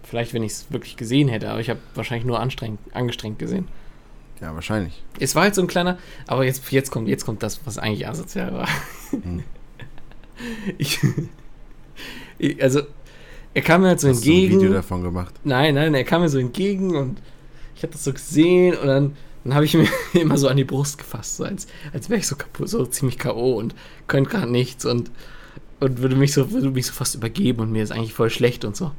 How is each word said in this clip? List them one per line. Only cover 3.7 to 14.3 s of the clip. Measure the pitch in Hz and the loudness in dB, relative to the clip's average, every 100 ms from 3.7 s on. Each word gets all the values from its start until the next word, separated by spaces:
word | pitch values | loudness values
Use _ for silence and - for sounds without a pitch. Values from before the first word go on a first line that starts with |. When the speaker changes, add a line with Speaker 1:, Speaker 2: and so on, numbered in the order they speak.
| - - - - - - - | -10 -12 -18 -20 -20 -20 -14
Speaker 2:
Ja, | 80 | -10
wahrscheinlich. | 80 - 110 85 - - - | -10 -4 -4 -4 -8 -12 -4
Speaker 1:
Es | 135 151 | 0 4
war | |
halt | 196 196 | 4 4
so | |
ein | 180 | 0
kleiner, | 180 175 180 - - - | 0 0 -2 -8 -16 -4
aber | 127 131 | 0 2
jetzt, | 131 - | 0 2
jetzt | 135 135 | 2 2
kommt, | 123 113 | -4 -2
jetzt | 135 - | -2 -4
kommt | 107 | -4
das, | 110 - - | -4 -6 -8
was | 101 | -6
eigentlich | 107 107 - | -4 -2 -4
asozial | 156 - - - | -8 -8 -6 -6
war. | - - 160 - - - | -4 -4 -4 -6 -14 -8
Speaker 2:
Hm. | 254 90 87 - | -8 -6 -8 -8
Speaker 1:
<laughs> | - - - - - - - - - 240 220 202 - | -12 -14 -16 -14 -14 -14 -16 -18 -12 -10 -8 -8 -4
Ich, | 143 - 135 - - - - - - - - - - - - - | -4 0 0 0 -8 -12 -18 -18 -18 -20 -18 -16 -14 -14 -16 -4
ich, | - - | -2 2
also, | 131 139 147 - - - - - - - | 4 2 0 -14 -20 -20 -18 -18 -4 -2
er | |
kam | - 170 | 4 6
mir | 190 | 8
halt | 175 | 6
so | 139 | 6
Speaker 2:
Hast | 123 | 6
du | |
ein | 113 | 6